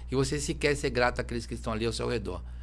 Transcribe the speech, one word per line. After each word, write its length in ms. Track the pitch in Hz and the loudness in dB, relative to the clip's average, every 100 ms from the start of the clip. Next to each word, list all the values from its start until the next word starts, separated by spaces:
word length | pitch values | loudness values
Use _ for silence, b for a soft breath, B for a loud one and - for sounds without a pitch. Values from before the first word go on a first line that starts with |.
| B | B
e 40 | 131 | 2
você 240 | 135 147 | 2 0
sequer 360 | 151 139 147 139 | -2 2 2 2
ser 140 | 143 | 2
grato 300 | 120 123 123 | 4 4 2
àqueles 240 | 117 120 - | -2 -4 -4
que 80 | |
estão 180 | 117 123 | -4 -2
ali 120 | 107 113 | 0 0
ao 80 | |
seu 140 | 113 120 | 0 0
redor. 320 | 120 95 90 - B | -2 -2 -6 -8 B